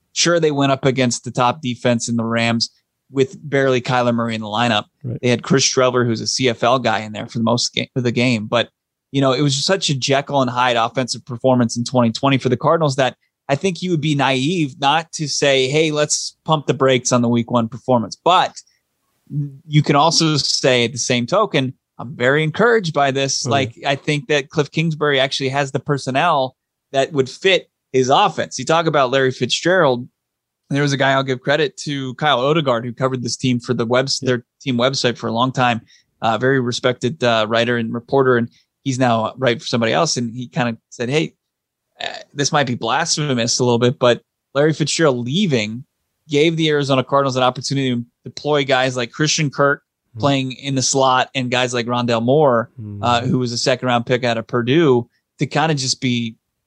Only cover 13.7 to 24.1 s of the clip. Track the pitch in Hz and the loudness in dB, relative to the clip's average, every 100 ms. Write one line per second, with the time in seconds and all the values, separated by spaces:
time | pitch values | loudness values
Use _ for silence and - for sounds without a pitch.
13.7 | 165 180 165 151 143 135 131 139 185 143 | -4 -2 -2 0 0 0 0 0 0 -2
14.7 | 120 139 156 160 - 147 - 143 135 131 | 0 0 0 -2 -8 -6 0 2 4 2
15.7 | 151 160 147 147 - - - - 156 135 | 2 0 0 -2 -2 -6 -10 -2 0 0
16.7 | 123 131 131 - 123 120 117 117 120 113 | 2 4 2 2 0 2 0 0 0 -2
17.7 | 117 - 123 101 - 165 180 131 - - | -6 -2 0 0 -4 2 2 0 -6 -20
18.7 | _ _ _ _ _ - 143 143 139 156 | _ _ _ _ _ -10 -6 -6 -10 0
19.7 | 147 147 143 160 - 160 147 - - 139 | 2 4 4 4 2 0 0 -2 0 2
20.7 | 123 117 127 - 123 120 190 208 156 131 | 2 2 -2 -2 -2 0 0 0 0 -2
21.7 | - _ - 120 - 123 147 156 156 233 | -6 _ -16 -14 -2 0 2 0 0 2
22.7 | 226 170 147 139 135 139 - - 139 131 | 2 0 0 0 0 -2 -4 -2 0 -2
23.7 | - 147 139 - | -4 -4 -4 -2